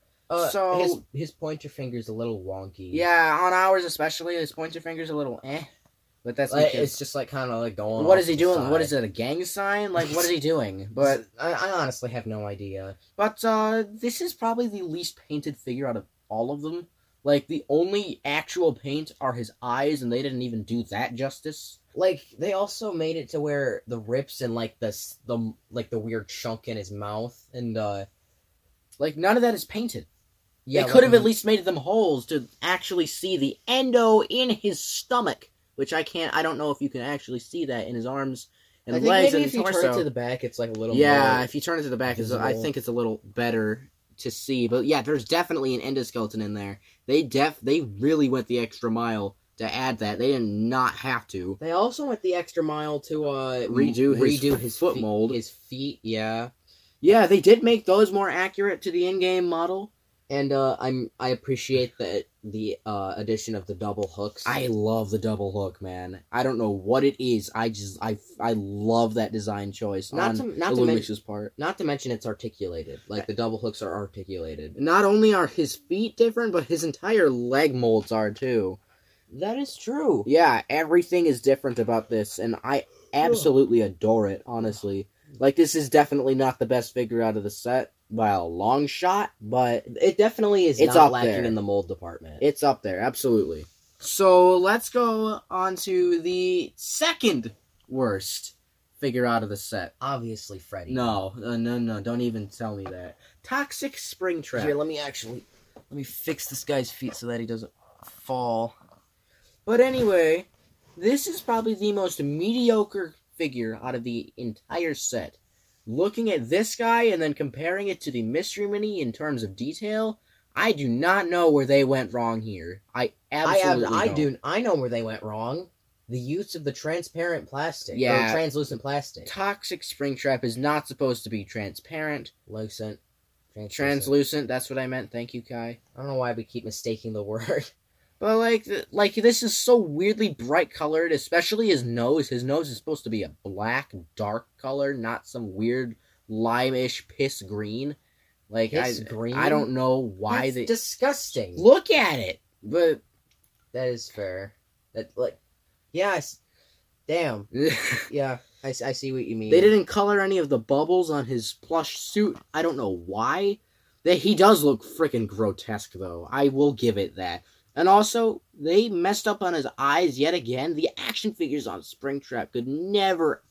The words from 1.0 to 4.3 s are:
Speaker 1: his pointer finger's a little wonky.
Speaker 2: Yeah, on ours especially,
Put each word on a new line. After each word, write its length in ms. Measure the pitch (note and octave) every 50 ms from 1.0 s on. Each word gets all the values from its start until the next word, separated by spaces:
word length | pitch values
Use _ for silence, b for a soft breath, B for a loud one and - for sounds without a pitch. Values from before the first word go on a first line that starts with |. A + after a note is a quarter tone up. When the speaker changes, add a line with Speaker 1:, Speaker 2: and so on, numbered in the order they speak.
| - _
Speaker 1:
his 180 | - C3+ D#3+ D3+
pointer 380 | - _ E3 D#3 D#3 D3+ - C#3+
finger's 400 | - - C3+ B2 A#2+ A#2 A2 A2+
a 60 | G#2+
little 280 | A2+ A#2 A#2 A2+ G2
wonky. 480 | F2+ F#2+ F#2+ F#2+ F#2+ G2 - - F#2 F2+
Speaker 2:
Yeah, 460 | D3 D#3+ F3 F3 E3+ E3+ E3 D#3+ D3+ D#3
on 100 | F3+ F#3
ours 320 | F#3 F#3 F#3+ F#3+ F#3+ F#3+ F3
especially, 520 | E3 - - D3+ D#3+ D#3 - E3 E3+